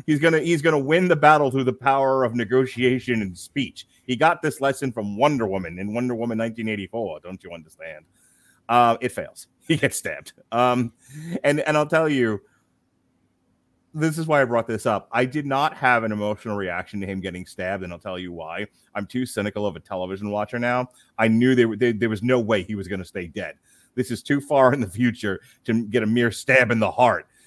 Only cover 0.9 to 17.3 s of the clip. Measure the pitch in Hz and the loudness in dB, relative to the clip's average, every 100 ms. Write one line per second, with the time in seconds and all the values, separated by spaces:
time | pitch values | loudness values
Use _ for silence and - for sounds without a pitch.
0.9 | 165 185 151 147 151 139 135 127 - 135 | 2 4 6 6 6 4 2 0 4 4
1.9 | 139 135 135 123 120 104 127 127 117 123 | 6 4 2 2 0 2 2 2 2 2
2.9 | 127 123 113 98 87 - 143 110 - - | 2 0 -2 -2 -8 -8 -6 -6 -8 -20
3.9 | _ - 123 156 170 156 - 139 135 135 | _ -6 2 2 2 -2 -2 -2 -2 -4
4.9 | 117 101 101 143 139 107 95 85 87 101 | -4 -6 0 2 2 -2 -2 -6 -8 -6
5.9 | 117 127 117 117 113 113 113 110 104 95 | -4 -4 -4 -4 -4 -4 -4 -6 -6 -6
6.9 | 117 101 76 90 95 90 85 80 - 80 | -6 -8 -8 -14 -16 -14 -16 -18 -18 -16
7.9 | 78 80 _ _ _ _ _ - 120 120 | -16 _ _ _ _ _ _ 0 4 4
8.9 | 113 123 - 78 - - _ - 165 131 | 2 -2 -6 -12 -14 -20 _ -4 0 0
9.9 | - 98 76 - - - 117 123 123 117 | -2 -8 -10 -14 -20 -6 0 2 2 -2
10.9 | - - 147 160 170 143 151 156 151 151 | -8 -20 -16 -10 -2 0 0 0 0 2
11.9 | 160 160 139 117 104 _ _ _ _ _ | 0 2 0 0 -2 _ _ _ _ _
12.9 | _ _ _ _ _ _ _ _ _ _ | _ _ _ _ _ _ _ _ _ _
13.9 | 156 160 160 160 147 127 117 110 110 123 | -2 -2 0 0 2 2 0 -2 -2 0
14.9 | 101 - 117 127 147 143 135 151 - 135 | -2 -2 -2 0 -2 -4 -2 -2 0 2
15.9 | 120 113 107 104 104 113 101 92 87 92 | 2 0 -2 -4 -4 -6 -6 -6 -6 -8
16.9 | 104 98 95 92 | -8 -8 -6 -8